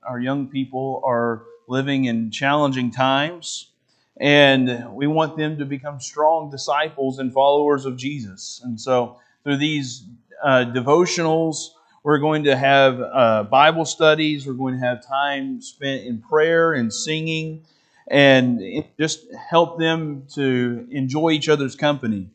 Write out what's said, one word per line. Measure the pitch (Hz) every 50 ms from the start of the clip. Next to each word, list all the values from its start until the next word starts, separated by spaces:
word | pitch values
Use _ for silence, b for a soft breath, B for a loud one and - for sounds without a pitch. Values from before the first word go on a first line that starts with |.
| -
our | 127 123 120
young | 123 131 139 143 135
people | 131 143 135 135 127 131 131 135 135 131 - -
are | 135 120 117 117 117 113 110 - - - _ _
living | - 127 131 135 143 139 135 131
in | 123 117 113 113 110
challenging | 110 - 139 139 143 151 147 139 131 131 123 120
times, | 110 131 131 131 135 139 147 160 175 170 - - - - - _ _ _ _ _ _ _ _ _ _
and | - - 143 147 147 143 139 135 131 127 127 123 117 120 117 98
we | 127 143
want | 147 156 160 160 147 -
them | 151 151 151 156
to | 147 143
become | 139 143 135 139 147 143 131
strong | - - - 151 151 156 165 160 156 147
disciples | 143 131 - 156 143 147 156 156 156 139 135 135 127
and | 135 135 127 123
followers | 135 139 143 143 147 147 147 147 135 131
of | 135 127
Jesus. | 123 127 143 147 139 113 98 92 98 - - - - 120
And | 123 117 110
so | - 135 127 123 120 120 b b b b b b _
through | 143 143
these, | 139 147 156 156 147 135 123 117 - - - - _ _ _ - - -
uh, | 143 131 127 123
devotionals, | 120 117 127 117 139 151 170 180 175 - 175 165 160 160 165 165 160 151 - - - b b b b b b b
we're | 147 151 139
going | 147 156 156 151 147
to | 143 135
have, | 127 139 139 139 139 135 135 123 123
uh, | 123 - - 135 123 113 110 107 104
Bible | 101 131 135 147 160 160 160 160
studies, | 131 - - 160 156 156 156 156 151 151 143 135
we're | 139 127
going | 127 135 131 127 127
to | 127
have | 123 123 120 -
time | - 135 135 143 143 139 139 135 135 131 120
spent | - - - _ 143 139 135 127 -
in | 123 117 110
prayer | - _ 156 156 156 165 165 165 165 165 156
and | 131 117 110 -
singing, | - - 156 156 160 160 160 160 160 160 160 156 160 b b b b b b b b b
and | - - 143 143 139 135 131 127 127 120 110
it | 92 95 90 117 110 - _ -
just | 151 151 - - _ - -
help | - - - 165 165 170 160 170 165
them | 165 165 165 165 160 151 143 135 135 - -
to | 147 139 131 127 123 123 120 120 117 120 -
enjoy | - 143 135 127 135 156 160 165
each | 160 151 151 156
other's | 151 143 139 127 -
company, | - 151 147 147 131 127 113 107 98 92 92